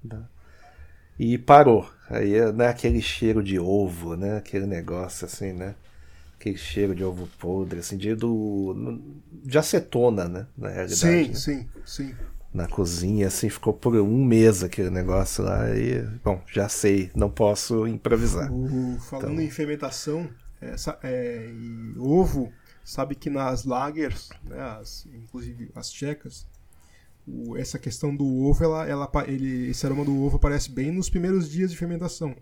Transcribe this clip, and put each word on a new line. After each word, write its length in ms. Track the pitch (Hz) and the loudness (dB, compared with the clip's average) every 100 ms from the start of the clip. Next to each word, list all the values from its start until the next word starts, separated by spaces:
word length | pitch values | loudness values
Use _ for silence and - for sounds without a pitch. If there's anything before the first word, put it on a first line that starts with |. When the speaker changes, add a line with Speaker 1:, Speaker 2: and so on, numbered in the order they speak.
| 120 | -12
Speaker 1:
Tá. 200 | 110 117 - - - - - - - - - | -12 -14 -20 -20 -20 -20 -20 -20 -20 -20 -4
E 200 | 117 120 | 0 0
parou. 500 | 123 143 143 110 - - - | 10 12 12 8 4 -16 -6
Aí 260 | 117 104 | -2 2
é, 180 | 107 113 | 4 4
né, 160 | 107 120 | 4 2
aquele 320 | 120 117 117 | 2 0 2
cheiro 420 | 107 - 113 110 | 0 0 2 2
de 160 | 98 95 | 2 0
ovo, 580 | 87 101 98 85 85 85 | 2 2 2 -4 -8 -4
né? 200 | 98 104 | -4 -4
Aquele 300 | 101 101 98 | -4 -4 -4
negócio 580 | 90 82 87 92 - | -6 -6 -8 -8 -10
assim, 280 | 85 - 98 | -12 -8 -8
né? 220 | 92 95 104 - - - - - - | -8 -10 -12 -20 -20 -20 -20 -20 -10
Aquele 200 | 110 95 | -6 -6
cheiro 360 | - - 101 | -6 0 0
de 100 | 90 | 0
ovo 240 | 92 90 90 - | -4 -4 -10 -10
podre, 400 | 85 95 92 87 | -4 -4 -4 -6
assim, 180 | 85 98 | -8 -6
de, 180 | 101 | -4
do, 840 | 110 117 113 107 98 95 95 120 117 - - - - | -2 -2 -2 -2 -4 -4 -4 -6 -8 -14 -20 -20 -16
de 120 | 135 139 | 0 0
acetona, 720 | 156 175 - 123 123 107 85 | 2 0 0 2 4 4 -2
né? 180 | 90 117 - | -6 -10 -10
Na 120 | 104 | -8
realidade, 280 | 92 90 - | -6 -2 2
Speaker 2:
Sim, 320 | 170 175 139 | 4 6 4
Speaker 1:
né? 60 | |
Speaker 2:
sim, 340 | 135 151 139 - - | 0 -2 -4 -6 -12
sim. 300 | - - 139 123 - - - | -12 -8 -8 -8 -10 -10 -10
Speaker 1:
Na 140 | - 85 | -6 -4
cozinha, 600 | - 90 85 90 107 98 | -2 -2 0 0 2 2
assim, 200 | - 107 | 0 -4
ficou 240 | - 113 | -2 -2
por 220 | 104 123 117 | 0 2 4
um 280 | 101 120 | 4 4
mês 380 | 131 113 113 98 | 6 8 8 6
aquele 280 | 92 - 92 | 0 -2 -2
negócio 520 | 90 92 95 95 - | 0 2 2 2 0
lá 260 | 95 98 113 | 0 0 2
e, 280 | 110 117 123 113 117 | 0 0 -2 -4 -4
bom, 200 | - 92 - | -2 -2 -4
já 160 | - 101 | -2 -2
sei, 420 | - 107 98 92 | 2 4 4 2
não 160 | - 101 | 0 0
posso 560 | - 104 104 - 113 113 | 4 2 2 0 0 0
improvisar. 680 | 110 - 113 117 - 139 | -2 2 4 4 2 -2
Speaker 2:
O, 460 | 127 131 131 127 123 | -4 -2 -2 -4 -6
falando 340 | - 135 135 | -8 -8 -6
Speaker 1:
Então 80 | 151 | -4
Speaker 2:
em 40 | 156 | -4
fermentação, 800 | 151 147 147 135 - - 151 170 - - - | -4 -6 -4 -6 -8 -6 -6 -6 -12 -20 -16
é, 160 | 127 120 | -12 -8
sa-, 220 | - - | -8 -8
é, 460 | 131 127 120 117 113 | -6 -4 -4 -8 -12
e 460 | 117 117 113 113 - | -12 -12 -12 -12 -6
ovo, 540 | 127 165 175 143 120 - - - | 2 4 4 2 -4 -8 -20 -20
sabe 300 | - - 135 | -14 -6 -6
que 160 | 143 156 | -6 -6
nas 340 | 139 135 127 | -2 -2 -2
lagers, 640 | 131 123 143 151 143 - - - | -2 -2 -4 -4 -4 -6 -10 -18
né, 160 | - 127 | -14 -12
as, 460 | 135 110 101 - - | -12 -14 -16 -16 -18
inclusive 560 | 120 117 127 120 120 117 | -20 -18 -14 -14 -14 -16
as 160 | - - | -14 -14
tchecas, 560 | - 143 147 - - - - - - - - - - - | -8 -8 -8 -12 -18 -20 -20 -20 -20 -20 -20 -20 -20 -14
o, 300 | 127 117 117 | -12 -8 -8
essa 220 | 127 - | -8 -8
questão 360 | - - 147 | -8 -4 -4
do 120 | 143 139 | 0 0
ovo, 360 | 127 135 143 | 2 4 4
ela, 240 | 165 156 156 | 4 2 -4
ela 200 | 143 139 | -4 -2
pa-, 200 | 151 139 | -2 -2
ele, 440 | 135 135 127 127 | -4 -2 -2 -4
esse 160 | 123 143 | -2 -2
aroma 180 | 135 | 0
do 180 | 143 139 | 0 0
ovo 140 | 139 139 | 2 4
aparece 340 | 147 143 139 | 4 2 -4
bem 200 | 127 139 | -4 -2
nos 180 | 180 180 | -2 -2
primeiros 400 | 185 180 190 156 | 0 2 0 0
dias 220 | 156 185 | -2 -4
de 60 | 165 | -2
fermentação. 580 | 175 170 175 - 156 123 | -6 -4 -6 -6 -10 -10